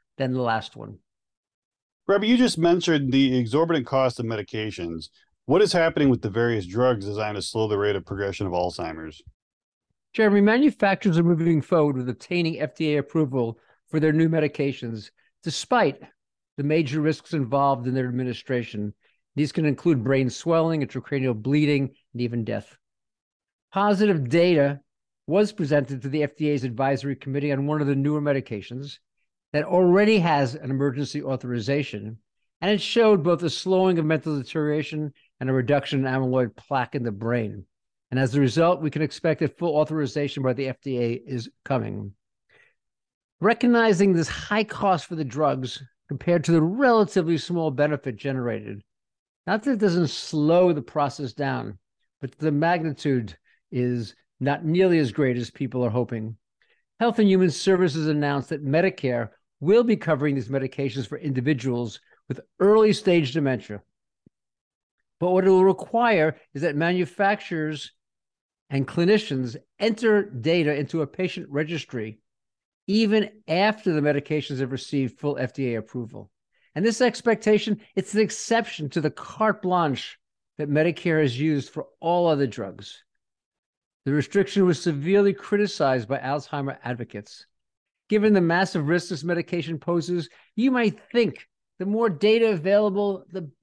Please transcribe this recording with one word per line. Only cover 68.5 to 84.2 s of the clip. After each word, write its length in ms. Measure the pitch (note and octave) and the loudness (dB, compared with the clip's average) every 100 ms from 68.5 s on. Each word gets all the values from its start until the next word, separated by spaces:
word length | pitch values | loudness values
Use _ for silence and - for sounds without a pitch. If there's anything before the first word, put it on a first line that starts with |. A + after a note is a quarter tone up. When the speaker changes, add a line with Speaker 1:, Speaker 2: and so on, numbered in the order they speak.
| _ - | _ -6
Speaker 1:
and 180 | C3+ C3 | -4 -2
clinicians 680 | - E3+ G#3+ G#3+ C3+ B2+ A#2+ _ - | 0 2 2 2 -4 -6 -8 _ -4
enter 440 | G#3+ A3 A#3 G#3 | -2 0 2 2
data 520 | G3 C3 B2 F3 D3 D3 | 0 -4 0 2 2 0
into 260 | C#3+ E3 | -4 -4
a 60 | D3 | -4
patient 400 | - F#3 - - | -4 -6 -6 -8
registry 680 | C#3+ D#3 E3 - B2 A2 A2 _ _ _ _ _ _ - | -4 -4 -6 -8 -8 -10 -12 _ _ _ _ _ _ -2
even 420 | G#3 A3 G#3+ G#3+ - - | 0 2 2 0 -6 -4
after 460 | E3 G#3 G#3+ - | 0 0 0 0
the 80 | D#3 | 0
medications 580 | D3 C#3+ C#3 D3+ D3 C3+ | 2 0 -2 -4 -4 -4
have 120 | C3 | -4
received 480 | B2+ - D3 C3 - | -6 -6 -4 -4 -4
full 180 | D3 C3+ | -6 -4
F 140 | B2+ | -4
D 200 | - C3+ | -4 -4
A 60 | A2+ | -4
approval. 500 | G#2+ B2+ A2+ G#2 G2+ _ _ _ _ - | -6 -10 -12 -14 -20 _ _ _ _ -2
And 100 | G#3+ | -2
this 160 | A3 | 2
expectation, 800 | B3 A#3 - A3 G#3+ G#3+ G#3+ G#3+ - - | 0 0 0 0 2 2 2 -4 -6 -6
it's 180 | - | -4
an 60 | G3+ | 0
exception 720 | A3 - - A#3 A3 - D3 | 0 -2 -2 -2 -2 -8 -6
to 120 | E3+ | -2
the 80 | D3+ | -4
carte 520 | - - - A3 G#3+ | -4 -12 -2 -2 0
blanche 580 | F#3 F3+ D#3+ B2 - - _ _ _ - | 0 0 0 -2 -6 -16 _ _ _ -10
that 120 | D3 | -2
Medicare 520 | D3 D#3+ D#3+ F3+ D#3 | 2 2 0 0 2
has 180 | D3 A#2+ | 2 0
used 300 | D#3 D3 C3 | -2 -2 -4
for 180 | - - _ | -10 -14 _
all 280 | E3 F3 F3 | -2 0 2
other 180 | D3 C#3 | 2 0
drugs. 560 | G#2+ G2 - G#2 - _ _ _ _ _ _ _ _ _ _ - | -4 -10 -12 -18 -20 _ _ _ _ _ _ _ _ _ _ -2
The 80 | |
restriction 520 | D3 | -2